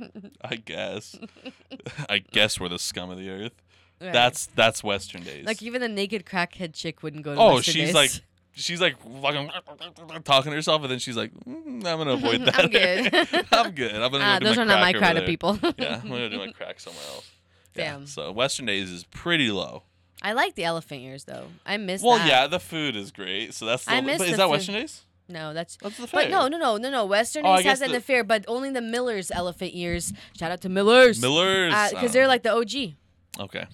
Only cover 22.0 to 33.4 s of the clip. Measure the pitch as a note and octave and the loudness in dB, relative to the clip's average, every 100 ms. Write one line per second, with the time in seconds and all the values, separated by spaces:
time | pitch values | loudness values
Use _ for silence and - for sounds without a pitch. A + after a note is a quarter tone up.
22 | A3 A3+ D#3+ C3 C#3 E3+ - D#3+ D3 G#2+ | 4 6 6 6 4 -2 -6 -4 -4 -4
23 | G2 - F#2 G2 A2+ - A2 B2 - A#3+ | -10 -10 -8 -6 -8 -8 -4 -2 0 -2
24 | C4+ D#4+ F3+ D#3+ F#3 D3 F#3 G#3 D#4 - | 0 -2 0 2 2 2 -2 -6 -8 -14
25 | _ _ - E3+ D#3 D#3+ F3 - G3+ A3 | _ _ -18 -12 -8 -8 -10 -12 -12 -12
26 | A#3+ F#4 - F#4 C4+ E4 C#4+ - B3+ C4+ | -4 -2 0 2 0 0 -2 -2 -2 -2
27 | G3 G3+ A#3 D4+ G3 F#3 G3+ C4 C4 B3 | 0 0 0 0 4 6 4 2 0 -4
28 | - B3 G#3+ A3 G3+ A#3+ C#4 C4 A3+ A#3+ | 0 0 2 0 0 -6 -4 -6 -4 -4
29 | B3 G#3 F3 F3 F3 E3+ F3+ F3 F3 E3+ | -4 -4 -6 -6 -6 -6 -10 -6 -4 -4
30 | E3+ G3+ - - E3 F3+ F#3 F#3 G3+ B3+ | -6 -10 -18 -8 -6 -6 -4 2 6 8
31 | B3+ A2+ B2 D#3 F#3+ F#3+ F3 G#3 G#3 - | 8 6 2 2 4 2 4 4 2 0
32 | A#3+ B3 C4+ B3 A#3 A3+ A3 C4+ G#3 C#3+ | 2 4 4 4 2 0 -2 -6 -8 -10
33 | _ _ _ - | _ _ _ -12